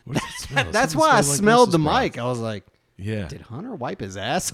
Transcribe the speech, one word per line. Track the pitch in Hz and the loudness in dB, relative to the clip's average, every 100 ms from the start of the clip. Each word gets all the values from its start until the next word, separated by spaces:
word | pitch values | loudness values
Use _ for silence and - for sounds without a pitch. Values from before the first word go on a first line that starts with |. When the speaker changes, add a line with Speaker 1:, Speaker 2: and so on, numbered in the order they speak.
Speaker 1:
What | - | -8
does | - | -6
it | - - - | -6 -8 -6
smell? | 143 | -4
Speaker 2:
<laughs> | - | -2
that's | 214 262 | 0 0
Speaker 1:
Something | 294 311 | 2 4
Speaker 2:
why | 240 | 4
I | |
Speaker 1:
smells | 143 | 4
like | 143 | 2
Speaker 2:
smelled | 208 240 233 | 6 6 6
the | 165 | 4
Speaker 1:
Brussels | 151 226 | 2 0
Speaker 2:
mic. | 208 | 0
Speaker 1:
sprouts. | - 120 | -4 -4
Speaker 2:
I | |
was | 120 | -4
like, | 113 104 - _ _ - | -4 -8 -12 _ _ -12
Speaker 1:
Yeah. | 98 107 85 | -6 -6 -6
Speaker 2:
"Did | 76 | -10
Hunter | - 117 214 | -14 -14 -12
wipe | 123 127 185 | -10 -8 -8
his | 101 95 | -10 -8
ass | 104 170 - | -4 -4 -2